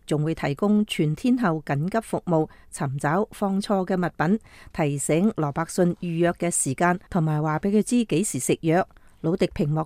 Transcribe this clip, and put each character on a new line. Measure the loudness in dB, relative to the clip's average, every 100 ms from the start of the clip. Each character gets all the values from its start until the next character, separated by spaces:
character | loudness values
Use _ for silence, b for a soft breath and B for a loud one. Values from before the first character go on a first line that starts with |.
| 0
仲 | -2
會 | 0
提 | -2 -4
供 | -2 2 2 2
全 | 0 0
天 | 0 0 2
候 | 2 -2 -2
緊 | -4 -2
急 | -2
服 | -2 -6
務， | 0 0 0 b b
尋 | -8 -6 -2
找 | -2 0 -2
放 | -2 -2 -2
錯 | 0 -2
嘅 | 0 0
物 | -2 -2
品， | 0 0 B B B
提 | -2 -2 0
醒 | 0 2 2
羅 | 0 -2
伯 | -2
遜 | -4 2 2 2
預 | -4
約 | 0 0
嘅 | 2 -2
時 | -2 -2
間， | 0 2 0 -2
同 | 0
埋 | 0 0
話 | 0 -2
畀 | 2
佢 | 2
知 | 2 0
幾 | 2 0
時 | 0 -4
食 | -2 0
藥。 | 2 2 0 b b b
魯 | -2 0
迪 | 0
屏 | 0 0
幕 | 0